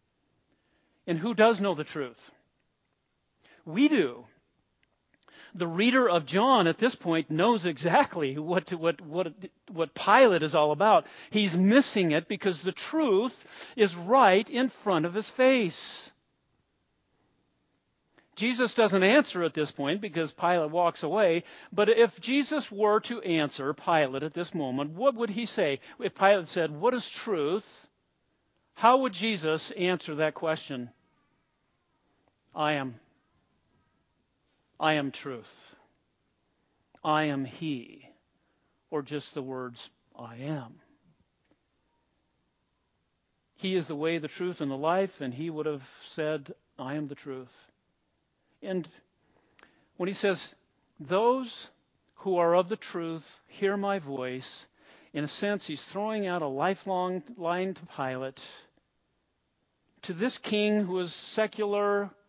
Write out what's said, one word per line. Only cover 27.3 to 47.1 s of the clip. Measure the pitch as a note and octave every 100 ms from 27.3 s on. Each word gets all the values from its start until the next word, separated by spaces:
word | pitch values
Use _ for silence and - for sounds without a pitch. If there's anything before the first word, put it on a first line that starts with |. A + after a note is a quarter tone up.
| F3+ C#3+ G3 - - _ _ _ _ _ _ _ _ _
how | - A3 C4
would | B3+
Jesus | F3 A3 G3 D#3 D#3+ -
answer | - F3+ F3+ - D3+
that | D#3
question? | - E3 D#3+ - C3 A#2+ _ _ _ _ _ _ _ _ _ _ _ _ _ _ _ _
"I | - D3+
am." | D3 C3 A2+ _ _ _ _ _ _ _ _ _ _ _ _ _ _ _ _ _ -
"I | D#3
am | D3+ C#3
truth," | - C#3+ B2 A2 - - _ _ _ _ _ _ _ _ _ _ _ _ _
"I | D#3+ D3+
am | D3+ C#3
he," | C3 - D#3+ C3 - - - _ _ _ _ _ _ _ _
or | D#3
just | C3+ D3 -
the | D3+
words, | C3 B2+ B2+ A#2+ - _ _ -
"I | A#2 A#2
am." | C#3 D3+ A#2 - _ _ _ _ _ _ _ _ _ _ _ _ _ _ _ _ _ _ _ _ _ _ _ _ _ _ _ _
He | F#3+
is | F#3 D#3+
the | D3
way, | D#3+ E3
the | D3+
truth, | - F3+ E3+
and | C#3+
the | C3+
life, | D#3 F3+ G3 -
and | C3+
he | B2 E3
would | D3+ D3+
have | C#3+ C3 -
said, | - - D3+ D#3 C#3 - _ -
"I | C3
am | D3+
the | D3